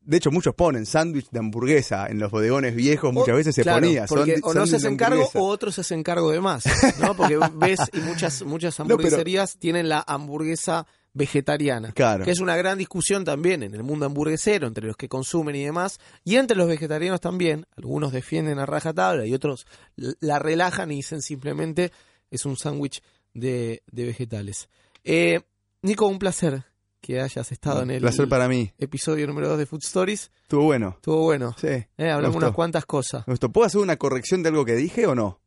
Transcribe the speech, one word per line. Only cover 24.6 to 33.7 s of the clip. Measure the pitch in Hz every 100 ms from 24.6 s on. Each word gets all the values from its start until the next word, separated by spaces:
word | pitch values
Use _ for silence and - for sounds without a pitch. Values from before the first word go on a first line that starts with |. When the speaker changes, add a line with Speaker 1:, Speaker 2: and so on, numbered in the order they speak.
| - _ _ _
Speaker 2:
Eh, | 143 160 170 170 _ _ _ _
Nico, | 190 208 208
un | 196
placer | 190 - 170 135 - _ _ _
que | - 127
hayas | 131 - 123
estado | 123 147 139
Speaker 1:
Un | 127
Speaker 2:
en | 127
el |
Speaker 1:
placer | 123 123 139
para | 127 127
mí. | 127 110 _
Speaker 2:
episodio | 139 139 - 156 147
número | 147 147
dos | 151
de | 143
Food | 156
Stories. | - 185 185 208 - _
Speaker 1:
Estuvo | _ 147
bueno. | 151 135 98 90
Speaker 2:
Estuvo | - 156
bueno. | 160 143 123 117
Speaker 1:
Sí, | 156
Speaker 2:
Eh, | 131 110 -
Speaker 1:
me | 160
Speaker 2:
hablamos | 147 147 165
Speaker 1:
gustó. | 160
Speaker 2:
unas | 107
cuantas | 170 160 -
cosas. | 147 127 131 120
Speaker 1:
Me |
gustó. | 123 127
¿Puedo | 208
hacer | 226